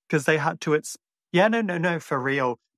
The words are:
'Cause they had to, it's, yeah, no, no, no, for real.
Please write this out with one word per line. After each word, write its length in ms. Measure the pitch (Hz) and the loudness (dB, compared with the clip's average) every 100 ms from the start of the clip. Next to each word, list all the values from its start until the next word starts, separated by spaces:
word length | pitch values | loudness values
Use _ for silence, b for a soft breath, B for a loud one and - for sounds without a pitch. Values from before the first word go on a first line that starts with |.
| _ | _
'Cause 160 | 156 139 | -2 2
they 120 | 156 | 0
had 240 | 151 160 | 0 -4
to, 120 | 170 | -2
it's, 240 | 151 - - _ _ _ | -2 -2 -14 _ _ _
yeah, 160 | 170 214 | 2 4
no, 120 | 233 | 2
no, 160 | 208 180 | -2 -2
no, 220 | 175 170 | -2 -2
for 200 | - 139 | -4 -4
real. 400 | 131 139 127 117 _ | -2 0 -2 -4 _